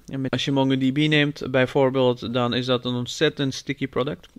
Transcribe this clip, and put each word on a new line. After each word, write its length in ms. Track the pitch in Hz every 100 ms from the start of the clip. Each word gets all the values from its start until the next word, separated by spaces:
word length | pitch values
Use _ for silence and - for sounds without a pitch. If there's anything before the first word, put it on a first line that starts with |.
| -
En 140 | 135
met, 100 | 131
als 140 | 135
je 80 | -
mongo 240 | 139 135 135
D 160 | 131
B 40 | 139
neemt 540 | 151 151 147 147 -
bijvoorbeeld, 840 | 131 123 147 131 131 127 120 107
dan 220 | 123 120
is 120 | 120 127
dat 180 | 123
een 100 | 123
ontzettend 600 | 123 123 - 151 - 135
sticky 320 | - - 139 135
product, 420 | - 135 175 -